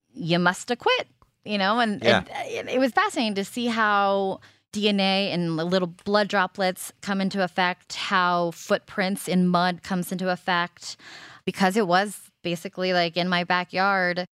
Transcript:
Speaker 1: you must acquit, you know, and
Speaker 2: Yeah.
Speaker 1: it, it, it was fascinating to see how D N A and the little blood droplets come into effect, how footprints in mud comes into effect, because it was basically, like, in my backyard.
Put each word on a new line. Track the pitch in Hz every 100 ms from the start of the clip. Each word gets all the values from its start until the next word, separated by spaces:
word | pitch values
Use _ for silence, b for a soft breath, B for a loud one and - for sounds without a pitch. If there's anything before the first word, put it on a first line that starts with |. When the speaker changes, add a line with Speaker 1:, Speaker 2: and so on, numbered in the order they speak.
| _
Speaker 1:
you | - 165 175
must | 175 185 -
acquit, | 240 - 508 - _ _ _
you | 220 208
know, | 190 226
and | 226 208
Speaker 2:
Yeah. | 226 220 185 - -
Speaker 1:
it, | - -
it, | 254
it |
was | 262
fascinating | 370 403 330 220 196
to | 196
see | - 240
how | 226 214 202 196 196 196 - b b _
D | 208 208
N | 202
A | 190 190 196
and | 165 170 160
the |
little | 170 185 180 170
blood | - 208 202
droplets | 202 185 - 185 185 - -
come | - 196
into | 190 202
effect, | 180 - 180 180 _
how | - - 190 180 175 170
footprints | 165 - 202 - - 190 196 -
in | 185 180
mud | 175 180 175
comes | - 185 175
into | 185 185
effect, | 180 - 175 175 - - - B B B B -
because | - 190 196
it | 190
was | 180 208 - - _
basically, | 175 170 190 - 185
like, | 180 175 175
in | 175
my | 180 175
backyard. | 180 180 175 196 196 180 175 180